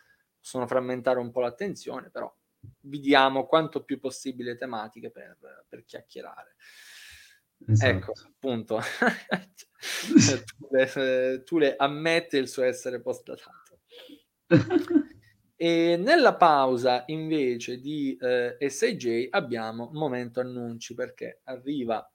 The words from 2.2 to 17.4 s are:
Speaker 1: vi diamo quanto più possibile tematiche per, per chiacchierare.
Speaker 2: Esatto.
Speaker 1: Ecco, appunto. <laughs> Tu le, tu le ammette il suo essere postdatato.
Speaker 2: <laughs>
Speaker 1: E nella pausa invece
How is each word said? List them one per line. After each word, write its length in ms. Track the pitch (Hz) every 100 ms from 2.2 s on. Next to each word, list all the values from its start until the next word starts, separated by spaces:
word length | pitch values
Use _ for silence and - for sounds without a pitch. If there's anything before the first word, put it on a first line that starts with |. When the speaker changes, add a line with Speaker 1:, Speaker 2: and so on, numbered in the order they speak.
| 117 - _ _ - _
Speaker 1:
vi 200 | 143 143
diamo 460 | 139 143 135 135 131
quanto 380 | 160 151 139
più 140 | - 135
possibile 580 | 131 - 135 123 120 120
tematiche 540 | 131 113 110 113 117
per, 260 | - - _ 67 - _
per 160 | -
chiacchierare. 720 | _ - - - - - - _ - - - - - - - _ _ _ -
Speaker 2:
Esatto. 240 | 110 127
Speaker 1:
Ecco, 220 | 98 - - _
appunto. 540 | _ 135 117 110 110
<laughs> 80 | - - 240 - - - - - - _ - - -
Tu 600 | 320 113 127 - - -
le, 720 | 131 131 139 131 127 131 131
tu 140 | - 165
le 180 | 139 131
ammette 600 | 139 147 165 165 165 143
il 100 | 127
suo 140 | -
essere 400 | 127 123 131 123
postdatato. 800 | 127 - - 131 - - _ _ _ - - - _ _ _
Speaker 2:
<laughs> 680 | - - 359 - 330 - - _ _ _ _
Speaker 1:
E 400 | 170 165 170 170
nella 380 | 208 339 233
pausa 680 | - 170 143 131 123 127 123 -
invece 720 | 156 156 156